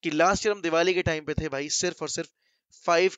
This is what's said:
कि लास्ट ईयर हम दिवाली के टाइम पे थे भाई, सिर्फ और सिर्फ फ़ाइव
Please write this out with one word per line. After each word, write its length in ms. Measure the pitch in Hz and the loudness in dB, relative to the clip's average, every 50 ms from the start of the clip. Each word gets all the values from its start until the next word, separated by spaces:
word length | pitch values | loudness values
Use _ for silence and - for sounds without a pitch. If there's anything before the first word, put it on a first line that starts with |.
| - | -4
कि 60 | 170 | -4
लास्ट 340 | 151 151 165 185 202 - - | 2 2 4 4 2 2 0
ईयर 100 | 214 208 | -2 -2
हम 60 | 202 | -2
दिवाली 320 | 175 170 160 165 170 185 185 | -2 0 2 2 2 2 2
के 80 | 175 | 2
टाइम 240 | 175 175 160 156 151 | 0 0 -2 -4 -4
पे 80 | 143 151 | -6 -4
थे 160 | - 156 156 | -4 -4 -4
भाई, 200 | 135 135 143 151 | -4 -6 -4 -4
सिर्फ 300 | - - - 180 165 - | -4 -2 -2 -4 -4 -6
और 80 | 156 143 | -10 -8
सिर्फ 200 | - - - - _ _ _ _ _ _ _ _ _ - _ | -6 -8 -8 -10 _ _ _ _ _ _ _ _ _ -6 _
फ़ाइव 300 | - 170 165 180 190 - | 2 4 4 4 2 0